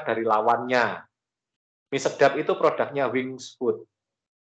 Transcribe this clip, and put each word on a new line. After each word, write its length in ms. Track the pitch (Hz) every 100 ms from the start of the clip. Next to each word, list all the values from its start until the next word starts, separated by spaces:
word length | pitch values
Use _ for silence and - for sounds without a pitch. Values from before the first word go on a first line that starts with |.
| -
dari 160 | 113
lawannya. 800 | 113 110 113 120 123 127 110 85 - _ _ _ _ _ _ _ -
Mie 80 | 135
sedap 400 | - - 139 135
itu 160 | 156 180
produknya 560 | 127 - 113 139 127
Wings 440 | 127 131 127 - -
Food. 240 | 120 - - _ _ _ _ _